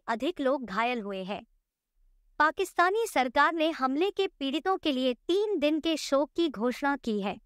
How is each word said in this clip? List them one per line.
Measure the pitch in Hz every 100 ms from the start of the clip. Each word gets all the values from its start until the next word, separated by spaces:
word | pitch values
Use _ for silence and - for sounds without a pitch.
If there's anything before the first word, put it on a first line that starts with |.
| -
अधिक | 247 262 -
लोग | 269 285
घायल | 226 190 233 247
हुए | 202 190
हैं। | 185 202 226 _ _ _ _ _ _ _ _ _
पाकिस्तानी | 302 311 381 - 359 415 453
सरकार | 302 254 285 294
ने | 339 311
हमले | 277 262 269 381
के | 392 381
पीड़ितों | - 269 294 370 381
के | 320
लिए | 262 262
तीन | 240 - 359 427 381
दिन | 294 311
के | 330 311
शोक | - 269 294 -
की | 339
घोषणा | 226 240 233 277 277
की | - 208
है। | 196 180